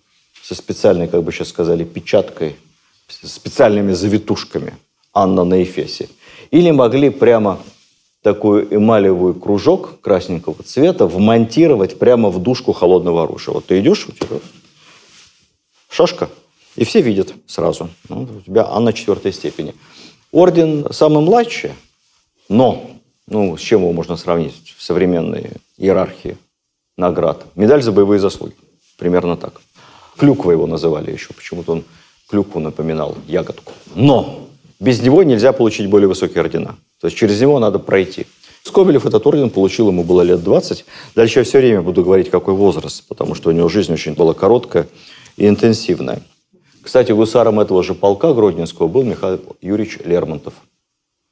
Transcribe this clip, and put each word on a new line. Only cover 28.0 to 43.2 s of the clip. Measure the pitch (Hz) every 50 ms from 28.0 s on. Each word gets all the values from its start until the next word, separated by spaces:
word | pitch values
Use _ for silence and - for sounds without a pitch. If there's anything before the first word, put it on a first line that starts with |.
| 101 98 104 101
заслуги. | 95 95 - - - - - _ _ _ _ _ _ _ _ _
Примерно | - 87 87 87 87 87 85
так. | 82 - - - _ _ _ _ _ - - - - - _ _
Клюква | - 147 147 131 - - 87 85
его | 80 76
называли | 80 80 76 78 82 78 76 76 -
еще, | 80 80 - - -
почему-то | - - - - 87 82 85 82
он | 82 - - _ _ _ _ _ _ _ _
клюкву | - 104 95 - - 82
напоминал, | 78 78 73 - 78 80 80 78 76 76 - - -
ягодку. | 69 76 - - - - - - - - - - - -
Но | - 123 143 147 - - 95 - - - - _ _ _ _ _ -
без | - 131 123 110
него | - 127 135 175 196
нельзя | 151 123 107 107 135 123
получить | - 123 110 107 - 107 95
более | 101 101 101 95
высокие | 92 - 95 85 - 90
ордена. | 78 80 - 80 - - - - _ _ _ _
То | - 85
есть | 82
через | - - 104 101 101
него | 123 143 147 135
надо | 113 107 98 95
пройти. | - - - 98 92 - - - - - _ _ _ - - _ -
Скобелев | - - 196 190 190 151 131 -
этот | 123 107 110 -
орден | 139 165 151 139 117
получил, | - 95 95 92 - - 117 104
ему | 92 87 85
было | 82 90 90 87
лет | 90 90 85 82
двадцать. | 95 117 175 - - 90 - - - - - - - _
Дальше | - 117 113 - 135
я | 120
все | - - 139
время | 131 123 113 98 85
буду | 87 87 95 87
говорить, | 87 95 95 87 -
какой | - 90 - 98 95
возраст, | 95 101 98 85 - - 73 - - - -
потому | - -